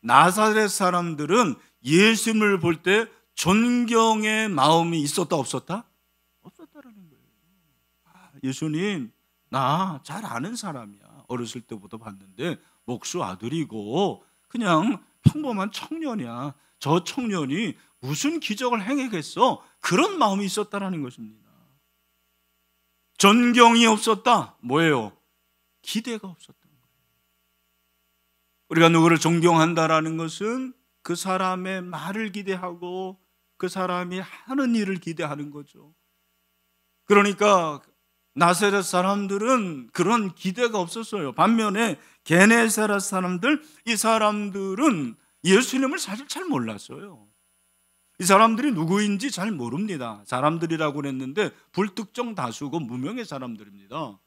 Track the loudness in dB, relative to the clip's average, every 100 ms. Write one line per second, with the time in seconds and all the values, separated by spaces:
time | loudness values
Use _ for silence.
0 | 6 6 8 6 2 4 0 2 0 0
1 | -2 -6 0 2 2 -2 _ _ 2 4
2 | 6 4 0 0 2 2 0 -2 0 0
3 | 0 _ _ -4 2 2 2 0 2 2
4 | 4 2 0 -2 -2 2 4 4 4 -2
5 | -2 -2 -2 -2 -2 -8 -6 -10 -10 _
6 | _ _ _ _ -20 _ -20 -20 -20 -20
7 | -20 _ _ _ _ _ _ _ _ _
8 | _ _ _ -10 -8 -4 -4 -2 -4 -4
9 | -8 _ _ _ _ -2 0 0 -2 -8
10 | -12 -14 -10 -8 -8 -10 -12 -12 -16 -20
11 | _ -20 _ -8 -8 -12 -14 -16 -14 -18
12 | -16 -18 -20 -8 -8 -8 _ _ -10 -10
13 | -8 -8 -8 -8 -6 -6 -6 -8 -6 -2
14 | -2 -2 _ _ _ -6 2 2 2 -4
15 | _ _ 0 0 -4 -4 -4 -8 -12 -8
16 | -6 -6 -8 -8 -10 -12 _ _ 0 0
17 | 0 -6 -4 -2 -2 -2 -4 -8 _ _
18 | -8 -4 -2 -4 -6 -4 -2 -2 -2 -4
19 | -4 -6 -8 2 2 2 _ _ 0 2
20 | 2 2 0 2 -2 -4 -6 -6 -6 -6
21 | -8 -12 -20 -20 _ _ _ _ _ _
22 | _ _ _ _ _ _ _ _ _ _
23 | _ _ 6 6 4 8 8 8 4 4
24 | 2 0 2 2 0 _ -4 0 2 2
25 | -2 _ _ _ _ _ _ _ -8 -8
26 | -6 -10 -12 -18 -20 _ _ _ _ _
27 | _ _ _ _ _ _ _ _ _ _
28 | _ _ _ _ _ _ _ 6 6 8
29 | 6 6 4 4 4 4 2 2 2 2
30 | 0 -4 -6 -6 -6 -6 -8 -14 _ _
31 | -10 -8 -4 -2 -2 -4 -6 -8 -10 -10
32 | -8 -6 -6 -8 -8 -6 -8 -10 -10 -8
33 | -10 -12 _ _ _ _ -8 -4 -4 -4
34 | -6 -10 -12 -18 -8 -2 0 0 -2 -4
35 | -8 -8 -8 -8 -12 -14 -20 _ -20 _
36 | _ _ _ _ _ _ _ _ _ _
37 | _ 6 6 2 4 4 2 -8 _ _
38 | _ _ _ 0 2 4 2 0 0 0
39 | 0 -2 -4 -4 0 0 -2 -10 -12 -2
40 | 0 0 -2 -6 -8 -2 -2 -2 -6 -8
41 | -8 -6 -6 0 2 4 0 0 -2 -4
42 | -12 _ 2 6 8 6 4 2 0 0
43 | -2 -4 -2 -2 0 -2 -4 _ -6 -2
44 | 0 2 2 0 -6 -6 -6 0 2 2
45 | -4 -10 _ _ 4 4 4 -2 -2 -4
46 | -8 -10 -10 -10 -4 -4 -4 -10 -14 -18
47 | -18 -20 _ _ _ _ _ _ _ _
48 | _ _ 4 6 6 4 0 0 0 2
49 | 0 -2 -4 -6 -6 -6 -6 -6 -6 -6
50 | -10 -12 -8 -2 0 0 -4 -2 -2 -2
51 | -6 -8 -6 -4 -4 -4 _ -4 -4 -4
52 | -10 -8 -8 -6 -8 -8 -8 -8 -8 -8
53 | -8 -8 -12 -12 -12 -14 -18 -20 _ -12
54 | -12 -14